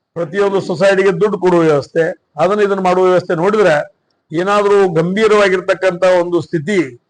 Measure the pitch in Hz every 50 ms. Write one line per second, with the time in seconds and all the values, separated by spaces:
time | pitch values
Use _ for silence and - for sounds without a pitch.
0 | _ _ _ 165 170 147 160 202 202 202 196 196 - - 185 147 190 196 196 190
1 | 190 196 185 165 196 214 202 - 175 180 175 170 165 160 151 143 - - _ 160
2 | 160 170 190 - _ _ _ 147 165 180 208 214 202 202 196 190 190 185 180 185
3 | 185 185 185 180 180 - 185 160 170 202 214 214 202 180 151 147 147 - _ _
4 | _ _ _ _ _ _ 160 156 180 196 208 208 202 202 202 202 196 185 165 160
5 | 165 175 190 208 220 214 214 208 202 196 185 185 175 - 190 185 185 190 180 175
6 | 190 185 185 180 170 175 175 170 151 - - 170 139 165 214 190 151 131 123 123
7 | _ _